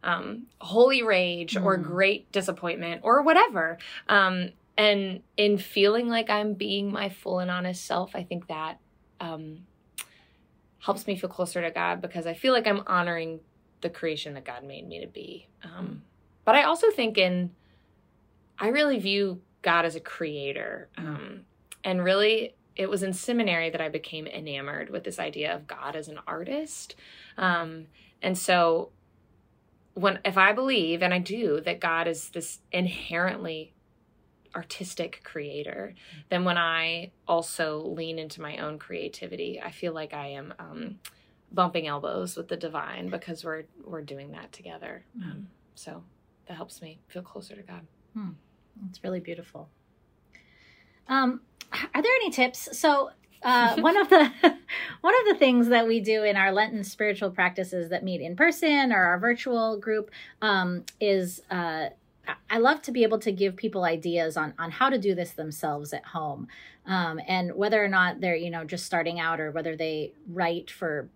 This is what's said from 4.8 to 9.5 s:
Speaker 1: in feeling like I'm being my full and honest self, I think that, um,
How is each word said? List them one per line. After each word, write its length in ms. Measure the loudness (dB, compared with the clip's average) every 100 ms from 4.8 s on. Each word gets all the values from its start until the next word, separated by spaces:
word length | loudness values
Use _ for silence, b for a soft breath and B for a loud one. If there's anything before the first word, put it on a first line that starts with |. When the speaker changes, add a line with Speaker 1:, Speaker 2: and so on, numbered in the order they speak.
| 4 4 0 -8 _ 2
Speaker 1:
in 200 | 4 4
feeling 500 | 0 4 4 4 2
like 220 | -2 0
I'm 240 | 0 -2
being 380 | -4 -2 -2 -2
my 180 | -4 -6
full 300 | -6 -4 -2
and 100 | -2
honest 340 | -2 -4 -6
self, 320 | -4 -4 -2 -8
I 60 |
think 260 | -8 -10 -8
that, 300 | -8 -8 -10 _ _ _ _
um, 460 | -10 -10 -12